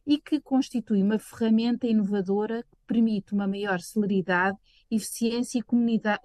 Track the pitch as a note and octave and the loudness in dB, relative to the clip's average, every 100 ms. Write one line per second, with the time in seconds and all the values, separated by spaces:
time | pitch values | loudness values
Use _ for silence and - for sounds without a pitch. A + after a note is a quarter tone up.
0 | - D4 - D4+ - C4 - A#3+ - G#3 | -2 -2 -2 -4 0 0 0 -4 -2 0
1 | G3 G#3+ - - A3+ A3 A#3 A#3+ A#3+ A3 | 2 0 -4 -2 2 2 2 0 0 2
2 | G3 G3+ F#3 G3 G#3+ A3+ - _ - A3 | 2 -2 0 0 -2 -4 -8 _ -4 0
3 | A3+ G#3 - G3+ G3 G3+ G#3 F#3 - G#3+ | 2 0 -2 -2 -2 -2 -2 -2 -2 -2
4 | G3+ G3 F3 F3+ F3+ F#3+ _ _ - A3+ | 0 0 2 2 0 -2 _ _ -4 -4
5 | - - A3+ A#3 B3 B3 - A#3+ A#3 A3+ | -4 -4 -2 0 -2 -4 0 2 2 2
6 | G#3+ G#3 | 0 -2